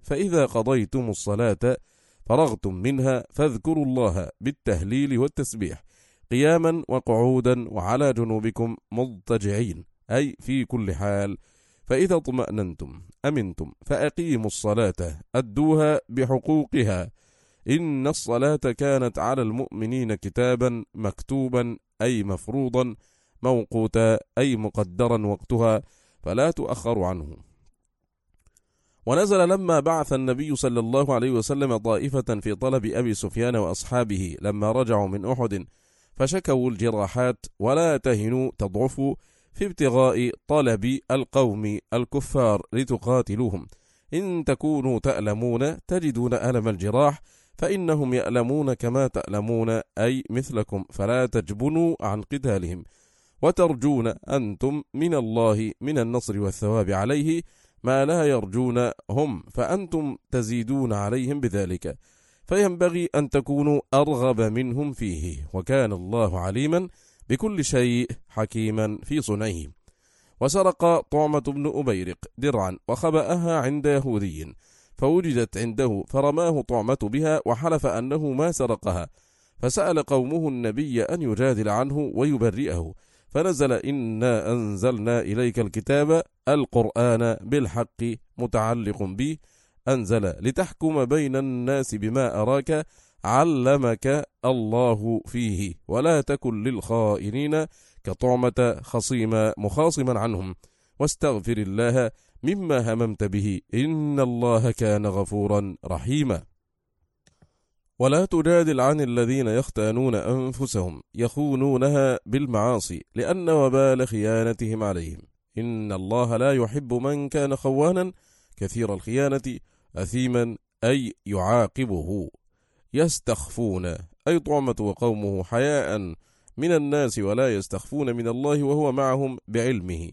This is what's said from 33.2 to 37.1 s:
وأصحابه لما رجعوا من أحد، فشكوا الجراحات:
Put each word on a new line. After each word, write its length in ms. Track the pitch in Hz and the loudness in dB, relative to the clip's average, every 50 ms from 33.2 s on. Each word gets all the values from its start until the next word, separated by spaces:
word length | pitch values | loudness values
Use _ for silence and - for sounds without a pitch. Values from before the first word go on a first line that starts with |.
| - 95 - 110 117 123 123 | -4 -6 -2 -2 -2 0 0
وأصحابه 840 | 110 101 82 92 - - - 123 123 120 107 101 92 95 85 76 - | 0 0 -2 -4 -6 -6 -2 0 0 0 0 -2 -4 -4 -6 -8 -4
لما 300 | - 101 104 104 104 107 | -4 -4 -2 0 0 0
رجعوا 360 | 113 127 131 110 117 101 101 | 2 2 2 2 2 2 2
من 180 | 95 95 101 92 | 0 -2 -4 -2
أحد، 400 | 113 131 123 123 110 101 95 - - _ _ _ _ _ _ _ _ _ | -4 -2 -2 -2 -2 -2 -6 -8 -10 _ _ _ _ _ _ _ _ _
فشكوا 540 | - 131 135 165 190 - - 139 127 123 127 | -2 -2 0 0 -2 0 2 2 2 2 0
الجراحات: 760 | 117 90 117 117 107 104 101 92 | 0 0 0 0 2 0 -2 -2